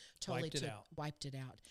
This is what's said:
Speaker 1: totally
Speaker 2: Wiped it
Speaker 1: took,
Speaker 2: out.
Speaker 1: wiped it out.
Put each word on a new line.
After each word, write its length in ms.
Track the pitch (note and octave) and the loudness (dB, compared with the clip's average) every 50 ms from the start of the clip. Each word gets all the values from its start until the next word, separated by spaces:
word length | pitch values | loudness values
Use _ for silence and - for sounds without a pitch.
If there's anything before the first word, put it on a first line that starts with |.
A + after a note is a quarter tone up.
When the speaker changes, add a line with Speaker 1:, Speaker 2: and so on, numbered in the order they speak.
| - - - - | -16 -14 -8 -4
Speaker 1:
totally 240 | - - C3+ B2+ - | 0 2 4 4 4
Speaker 2:
Wiped 120 | D#3 - | 4 4
it 40 | C#3+ | 2
Speaker 1:
took, 100 | - - | 2 2
Speaker 2:
out. 140 | G#2+ G2+ - - D#3+ | 0 -4 -8 -8 -4
Speaker 1:
wiped 300 | D#3 D3 D3+ - - - | -2 0 0 0 -2 -4
it 80 | C#3+ C3 | -2 -2
out. 220 | C3+ C3 B2+ - - - - | -2 -4 -6 -8 -12 -16 -14